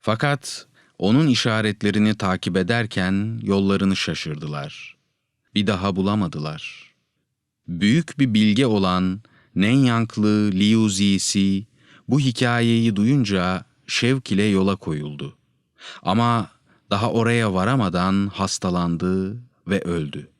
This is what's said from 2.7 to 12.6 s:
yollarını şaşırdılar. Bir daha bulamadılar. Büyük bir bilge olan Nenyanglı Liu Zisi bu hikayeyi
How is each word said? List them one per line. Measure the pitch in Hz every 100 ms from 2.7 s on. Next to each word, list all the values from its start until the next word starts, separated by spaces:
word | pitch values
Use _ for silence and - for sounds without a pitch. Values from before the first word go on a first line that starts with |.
| 117 110 - 92 98 107 113
yollarını | 98 98 98 98 98 95
şaşırdılar. | - 80 82 76 76 73 73 - - _ _ _ _ _ _ 104
Bir | 101
daha | 98 98 95
bulamadılar. | 95 107 90 76 76 78 - - - _ _ _ _ _ _ _ -
Büyük | 85 104 147 165 -
bir | 135
bilge | 107 107 104 131
olan | 107 95 92 92 95 - _ _ -
Nenyanglı | 101 135 127 117 113 - 107 107 104
Liu | 95 101 113 110
Zisi | 95 101 95 - 101 98 95 110 _ _ - -
bu | 131
hikayeyi | 135 120 123 120